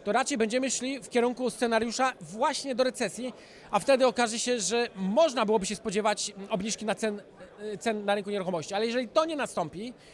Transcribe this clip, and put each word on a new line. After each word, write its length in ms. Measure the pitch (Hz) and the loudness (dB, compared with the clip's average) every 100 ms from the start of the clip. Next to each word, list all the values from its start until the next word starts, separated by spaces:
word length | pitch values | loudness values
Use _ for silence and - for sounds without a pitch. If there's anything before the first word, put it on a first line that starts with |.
to 80 | - | 0
raczej 260 | 220 262 277 | 0 0 0
będziemy 340 | 220 247 262 | 0 0 0
szli 280 | - 247 269 | -2 -4 -6
w 100 | 190 | -2
kierunku 400 | 240 240 247 254 | 0 2 0 -4
scenariusza 640 | - 240 226 233 220 262 - | 0 0 2 0 0 0 -2
właśnie 540 | 156 202 294 277 277 240 | -12 -2 0 0 -4 0
do 80 | |
recesji, 500 | 254 - 220 - 254 - - - - | 0 0 -4 -4 -10 -10 -20 -20 -2
a 80 | 202 | 0
wtedy 280 | - 262 254 | 4 6 6
okaże 320 | 247 240 226 | 4 0 0
się, 200 | 240 247 | 0 0
że 280 | 180 233 240 185 | 2 0 0 -2
można 500 | 190 220 330 254 214 | 0 4 4 4 2
byłoby 200 | 220 190 | 2 2
się 100 | 208 | -4
spodziewać, 580 | 226 190 214 208 - 196 | -2 0 0 0 -4 -8
mm, 120 | 196 | -4
obniżki 340 | 214 208 - 214 | -2 -2 -4 -4
na 100 | 196 | -2
cen, 260 | 220 208 - - 185 - 208 | -2 -4 -12 -20 -20 -12 -10
y, 40 | 208 | -4
cen 280 | 226 220 202 | -2 -2 0
na 100 | 202 | 0
rynku 140 | 202 | 0
nieruchomości. 440 | 202 180 180 147 | -2 -2 -2 -2
Ale 120 | 196 226 | -2 0
jeżeli 220 | 240 247 | 0 0
to 180 | - 320 | 2 2
nie 100 | 302 | -2
nastąpi, 580 | 233 - 160 165 233 - - | -4 -2 -4 -6 -12 -14 -20